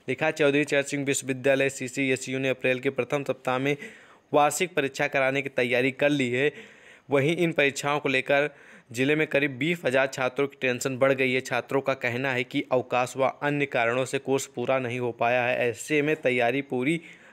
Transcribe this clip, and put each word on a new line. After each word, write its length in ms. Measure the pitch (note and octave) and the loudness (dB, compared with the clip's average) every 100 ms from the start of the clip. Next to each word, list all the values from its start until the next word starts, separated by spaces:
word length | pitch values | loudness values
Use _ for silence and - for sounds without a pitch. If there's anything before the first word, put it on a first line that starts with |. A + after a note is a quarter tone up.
| - | -8
लिखा 180 | C3 D#3+ | -2 -2
है, 60 | |
चौधरी 320 | D#3 C#3+ C#3 | 2 4 4
चरण 180 | D3 C#3+ | 2 0
सिंह 220 | C3+ C#3+ | 0 -2
विश्वविद्यालय 640 | C#3 C3+ C3 C3 C3+ C3+ C3+ | -2 -2 -4 0 2 2 2
सीसीएसयू 720 | - B2+ - C3+ B2+ - C3 | -2 -6 -2 0 0 -2 -2
ने 100 | C3+ | -2
अप्रैल 320 | B2+ C3 B2+ | 0 0 0
के 100 | C3+ | 0
प्रथम 340 | B2+ A#2+ D3 | -2 -2 -2
सप्ताह 340 | C3+ B2+ - B2+ | -2 -4 -2 0
में 180 | C#3 C#3+ - - - - _ | 0 -2 -8 -20 -20 -20 _
वार्षिक 400 | D3 D3 - F3 | 4 4 2 -2
परीक्षा 320 | D#3+ C3+ - C#3+ | -2 -2 -2 -2
कराने 360 | C#3+ C3 C#3 | 0 0 0
की 60 | C3+ | -2
तैयारी 420 | - B2 B2 C3 | -2 0 2 0
कर 200 | B2+ C#3+ | 2 2
ली 200 | D3 B2+ | 2 0
है। 220 | B2 D3 - - - - - - | 0 -2 -4 -14 -20 -20 -20 -2
वहीं 260 | C#3 C#3+ E3+ | 0 2 2
इन 160 | E3+ | 0
परीक्षाओं 480 | D#3 C#3+ C3 C#3+ C#3+ | 2 0 0 -2 -2
को 80 | C#3 | 0
लेकर 420 | C3 B2+ C#3+ D3 - - - - | 0 2 0 0 -6 -20 -20 -8
जिले 240 | A#2 C3+ D3+ | -2 0 2
में 100 | D3+ | 0
करीब 240 | C#3+ C#3+ | 0 0
बीस 320 | B2 D#3 E3+ | -2 -2 -2
हज़ार 220 | C#3+ C3 C#3 | 0 2 2
छात्रों 400 | - B2+ C3 C#3 | 0 -2 0 -2
की 120 | - | -2
टेंशन 380 | C3 B2 C3+ B2 | -2 -2 -4 2
बढ़ 140 | C3+ | 2
गई 200 | C3 C3 | 4 0
है। 80 | B2+ | 0
छात्रों 400 | B2+ B2 - C3+ | -2 -4 -2 -2
का 140 | C3+ | 0
कहना 380 | C3+ B2 A#2+ C#3 | -2 -2 -2 -2
है 120 | B2 | -2
कि 200 | B2 C#3 C#3 | -4 -4 0
अवकाश 420 | C3 - B2 B2 B2+ | -2 0 0 0 0
व 60 | C3 - | -2 0
अन्य 240 | C#3+ D3 C#3 | -2 0 0
कारणों 380 | B2+ A#2 B2 | 0 0 0
से 140 | B2+ C3+ | -2 -4
कोर्स 280 | C3 C3+ - | 0 -2 -2
पूरा 320 | - B2 C3 | -4 0 0
नहीं 220 | B2 B2 | -2 -4
हो 120 | B2 | -4
पाया 320 | A2+ A#2+ B2 | 0 2 2
है। 140 | B2 B2+ | 2 0
ऐसे 440 | B2 G#2 - D3+ | 0 -2 0 0
में 140 | D3 D#3 | 2 0
तैयारी 460 | C3 B2 A#2+ C3+ | 0 2 2 0
पूरी 380 | C#3 B2+ B2+ E3 - - - | -2 -2 0 -2 -6 -20 -20